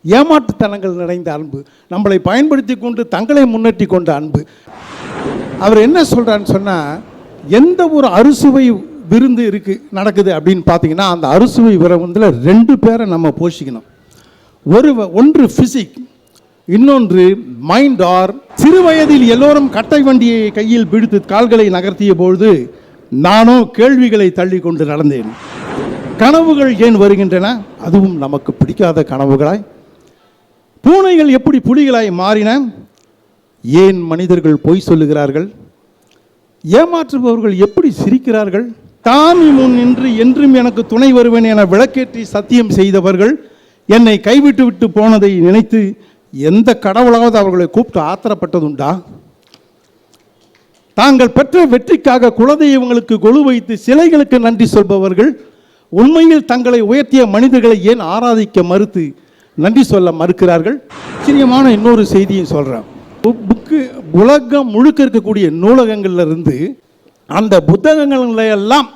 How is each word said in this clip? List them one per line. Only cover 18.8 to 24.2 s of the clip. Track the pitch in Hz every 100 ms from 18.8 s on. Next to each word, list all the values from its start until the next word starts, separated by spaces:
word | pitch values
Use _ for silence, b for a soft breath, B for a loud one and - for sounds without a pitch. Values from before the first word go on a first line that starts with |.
வயதில் | 359 320 302 285 240
எல்லோரும் | 233 285 294 269
கட்டை | 214 226 294
வண்டியை | 269 254 233 226 214
கையில் | 208 220 233 190
பிடித்து | 214 226 202
கால்களை | - 196 240 226 214
நகர்த்திய | 180 190 185 202
பொழுது, | 170 180 185 214 165 123 b b b _
நானோ | 127 170 214 226 254 226 -
கேள்விகளை | 247 262 247 214